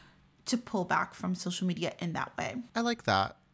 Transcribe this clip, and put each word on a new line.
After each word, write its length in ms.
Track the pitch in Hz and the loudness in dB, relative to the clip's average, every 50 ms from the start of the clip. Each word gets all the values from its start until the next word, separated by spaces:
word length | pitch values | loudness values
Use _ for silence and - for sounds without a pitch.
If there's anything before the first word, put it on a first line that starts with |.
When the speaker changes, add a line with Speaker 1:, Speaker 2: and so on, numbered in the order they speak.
| - - - - _ _ _ _ _ | -20 -20 -20 -20 _ _ _ _ _
Speaker 1:
to 120 | - 254 | 0 0
pull 280 | 233 - - - 190 175 | 0 0 0 0 0 2
back 280 | 180 - 170 185 - - | 2 2 2 2 0 -4
from 220 | - - 180 185 | -4 -2 -2 -2
social 320 | - - 180 180 - 185 | -2 -2 -4 -2 0 0
media 260 | 180 170 151 170 - - - | 0 0 0 -2 -2 -2 -4
in 140 | - 165 156 | -4 -4 -2
that 240 | - - - - | -2 -4 -4 -4
way. 180 | - - - - 254 233 - - | -4 -4 -4 -4 -6 -8 -6 -2
Speaker 2:
I 60 | 226 | 0
like 220 | 233 240 233 233 - | 0 0 0 0 2
that. 320 | - 98 95 98 - - - _ _ | 4 4 4 4 2 -2 -10 _ _